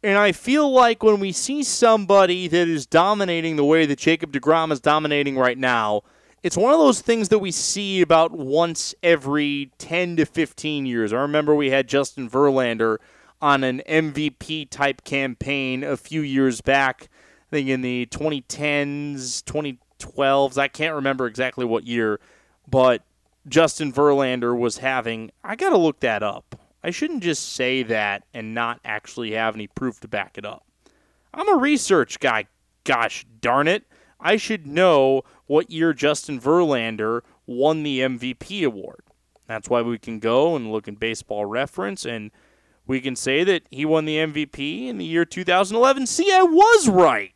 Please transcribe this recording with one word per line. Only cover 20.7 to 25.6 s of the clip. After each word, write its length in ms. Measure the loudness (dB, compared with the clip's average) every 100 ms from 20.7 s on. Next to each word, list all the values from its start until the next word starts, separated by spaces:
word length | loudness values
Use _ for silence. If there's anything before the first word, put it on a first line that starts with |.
| -4 -6
remember 320 | -4 -4 -2 -4
exactly 380 | -4 -6 -4
what 220 | -2 -2 -2
year, 320 | -2 -2 -4 _ _ _ _ _
but 340 | 2 4 2 _ _ _ _ 0
Justin 460 | 2 2 0 -4
Verlander 680 | 2 4 4 0 -2 -2 0
was 200 | -2 -2
having, 520 | -4 -2 -4 -8 -12 _
I 100 | -12
gotta 220 | -4